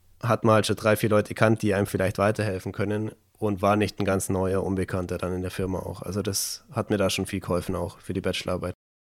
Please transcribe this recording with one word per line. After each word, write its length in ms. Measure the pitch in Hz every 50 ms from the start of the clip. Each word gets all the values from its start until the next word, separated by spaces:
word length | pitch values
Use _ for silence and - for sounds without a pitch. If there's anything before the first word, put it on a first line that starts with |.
| _ _ _ _
hat 220 | - 113 110 107 -
man 120 | 113 110
halt 100 | 107 101
schon 100 | - 104
drei, 200 | - - 107 107
vier 120 | - - 107
Leute 220 | 104 104 104 -
gekannt, 320 | 110 - 117 110 113 -
die 100 | - 104
einem 140 | 95 98 104
vielleicht 320 | - - 95 95 92 - -
weiterhelfen 540 | 98 104 107 - 104 107 95 92 - 101
können 380 | - - 101 101 104 104 107 107 - - _ _ _ _
und 240 | 110 104 101 92
war 140 | 101 98 104
nicht 220 | 107 104 98 - -
ein 60 | 104
ganz 240 | 95 98 98 - -
neuer 340 | 95 92 95 92 95 95
Unbekannter 540 | 90 90 98 95 90 - - 92 90 87 92
dann 180 | 85 - 90 92
in 60 | 92
der 100 | 92 90
Firma 280 | - - 95 92 92 -
auch. 240 | - - 90 -
Also 180 | - - 90 101
das 440 | 98 107 101 - - - - - - -
hat 200 | - 117 104 -
mir 80 | 107 98
da 100 | 95 92
schon 160 | - - 95
viel 160 | - - 95
geholfen, 340 | - - 87 87 - - 92
auch 240 | 87 87 90 - -
für 140 | - -
die 80 | 95 95
Bachelorarbeit. 540 | 92 95 90 - - - 90 90 90 90 - - _ _ _ _ _ _ _